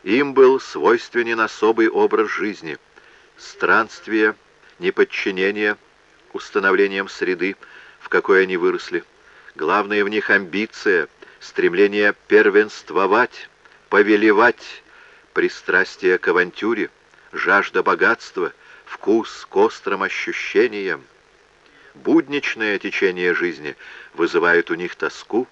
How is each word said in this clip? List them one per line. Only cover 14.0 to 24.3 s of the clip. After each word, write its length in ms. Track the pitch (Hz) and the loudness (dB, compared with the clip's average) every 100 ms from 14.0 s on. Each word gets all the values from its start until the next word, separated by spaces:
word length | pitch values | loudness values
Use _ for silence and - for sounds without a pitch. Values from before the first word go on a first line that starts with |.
| 104 104 107 101 117 - - - _ - - - _ | 4 4 4 4 4 0 -14 -20 _ -20 -20 -20 _
пристрастие 840 | - 87 - - 90 92 - 92 90 | -4 -4 -4 -2 0 0 -2 0 0
к 120 | - | 0
авантюре, 600 | 90 90 - 107 107 80 _ _ _ _ | 0 -2 -4 -4 -4 -6 _ _ _ _
жажда 500 | 85 85 98 95 92 | -6 0 0 0 -2
богатства, 680 | 87 87 95 117 - - 80 - - - - | -2 0 0 0 -6 -8 -8 -8 -20 -20 -20
вкус 600 | - - 113 104 - - | -8 -2 -2 -2 -16 -4
к 60 | 95 | 0
острым 460 | 110 - - 95 | 0 0 -6 -4
ощущениям. 1000 | 95 - - 85 - 98 120 104 95 76 65 _ _ _ _ _ _ _ - - | -4 -6 -8 -8 -2 0 0 -2 -6 -6 -10 _ _ _ _ _ _ _ -20 -10
Будничное 840 | - 160 139 143 - 117 107 98 | 2 2 2 -6 -6 -4 -2 -2
течение 560 | 101 - 95 90 90 85 | -4 -2 -2 0 -2 0
жизни 400 | 87 73 76 - - - - | -2 -6 -12 -14 -20 -20 -20
вызывает 580 | - 85 | -4 0